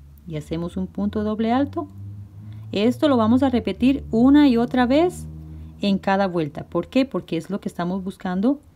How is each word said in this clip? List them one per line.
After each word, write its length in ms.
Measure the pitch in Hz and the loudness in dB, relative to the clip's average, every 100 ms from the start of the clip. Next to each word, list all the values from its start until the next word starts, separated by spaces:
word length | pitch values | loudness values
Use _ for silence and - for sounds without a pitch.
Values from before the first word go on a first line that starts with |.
| - - 170 | -20 -20 -12
y 100 | 151 | -10
hacemos 400 | - 165 170 190 | -6 -6 -6 -6
un 100 | 185 | -8
punto 380 | - 202 214 | -4 -4 -2
doble 280 | 214 214 226 | -4 -2 0
alto. 360 | 254 285 339 302 - - - - - - - - | 0 0 -4 -10 -12 -16 -16 -18 -18 -18 -16 -8
Esto 380 | 190 226 240 311 | 0 0 2 2
lo 80 | 247 | 4
vamos 260 | 220 254 | 4 4
a 60 | 269 | 4
repetir 560 | 240 196 190 247 277 - | 0 -2 0 2 0 0
una 360 | 226 262 294 294 | 4 6 8 6
y 120 | 233 | 4
otra 260 | 247 254 | 2 0
vez 420 | 247 285 359 - - - - - - - | 2 4 2 -2 -14 -14 -16 -16 -16 -4
en 180 | 202 190 | 0 0
cada 280 | - 196 196 | 2 0 0
vuelta. 400 | 175 151 - - | -2 -4 -8 -6
¿Por 220 | 170 170 | -6 0
qué? 180 | 262 262 | 0 0
Porque 320 | 180 - 165 | -2 -4 -6
es 100 | 156 | -6
lo 120 | 196 | -8
que 80 | 202 | -8
estamos 360 | - 175 190 | -6 -4 -4
buscando, 560 | 185 - 190 185 233 285 - | -8 -8 -6 0 0 0 -6